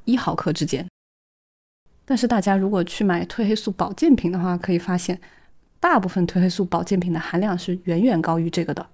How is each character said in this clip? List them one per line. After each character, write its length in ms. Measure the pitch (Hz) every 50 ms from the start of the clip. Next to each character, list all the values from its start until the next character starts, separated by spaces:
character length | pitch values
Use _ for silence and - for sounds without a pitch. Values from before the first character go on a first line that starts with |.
| -
一 100 | - 240
毫 200 | 247 - - 135
克 180 | - - 170 156
之 140 | - 156
间。 200 | 143 - 131 180 180 - _ _ _ _ _ _ _ _ _ _ _ _ _ _ _ _ _ _ _ _ _ _
但 120 | - 277
是 120 | 233 - 233
大 100 | 240 214
家 160 | 185 202 196
如 140 | 196 190 196
果 160 | 208 185 170
去 180 | - - - 214
买 220 | 196 175 170 175
褪 240 | - - - - 202
黑 80 | 214
素 140 | 220 - 220
保 200 | 190 - 190 - 196
健 200 | - - 330 269
品 160 | 208 - 170
的 80 | 180 185
话， 200 | 175 180 180 175
可 160 | - - 180
以 40 | 170
发 160 | 175 - 180 180
现 200 | - - 180 - - - - _ _ - - - _ _ _ _
大 180 | - 349 339 247
部 80 | 185
分 200 | 180 - 190 180
褪 120 | 165 - 180
黑 80 | 180
素 200 | 185 175 - 196
保 160 | 180 - 170 170
健 180 | - 196 190
品 100 | 175 180 165
的 40 | 180
含 220 | - - - 170
量 180 | 190 214 185 175
是 200 | - - 180 180 -
远 140 | 180 170 170
远 220 | 208 254 214 165
高 180 | 156 - 165 165
于 120 | 165 170
这 120 | 165 180 165
个 120 | 147 147
的。 120 | 151 156 -